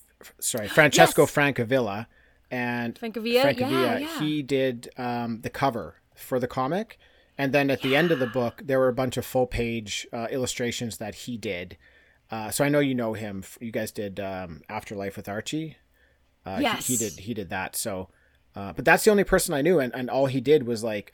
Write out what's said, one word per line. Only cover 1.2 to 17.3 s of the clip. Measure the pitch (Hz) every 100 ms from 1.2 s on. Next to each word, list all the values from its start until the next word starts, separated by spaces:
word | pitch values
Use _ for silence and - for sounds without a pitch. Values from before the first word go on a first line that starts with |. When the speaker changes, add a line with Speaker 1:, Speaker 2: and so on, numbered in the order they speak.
Speaker 2:
Yes. | 143
Speaker 1:
Francavilla. | - 143 127 113 131 107 101 117 _ _ _ -
And | 123 120 120 120
Speaker 2:
Francavilla? | - 226 226 226 240
Speaker 1:
Francavilla, | 277 247 254
Speaker 2:
Yeah, | 269 247 226
yeah. | 98 139
Speaker 1:
he | 151 151
did, | 131 135 131 120 - -
um, | 123 120 117 113
the | 123
cover | - 139 120 78 - _
for | - - 127
the | 123
comic. | - 131 180 226 - _ _ _ -
And | 139
then | 143 139
at | 131
the | 135 139
end | 170
of | 147
the | 123
Speaker 2:
Yeah. |
Speaker 1:
book, | 127 117 -
there | 135 131
were | 131
a |
bunch | 123 131 127
of | -
full | 127 123
page, | - 117 117 104 - -
uh, | 120 113
illustrations | 131 123 - 120 - 120 -
that | 104 -
he | - 117
did. | 107 87 90 - - _ _ _ -
Uh, | 113 107
so | -
I | 143
know | 147
you | 143
know | 127 113
him. | 104 107 98
F-, | 95 -
you | 117
guys | 110 110
did, | - 101 95
um, | 98 95 90 78 -
Afterlife | 107 - 101 98 101
with | 101
Archie. | 104 - 151 160 - _ _ _ _ _ _
Uh, | - 95
he, |
Speaker 2:
Yes. | 269 - -
Speaker 1:
he | 120
did, | 107 80
he | 98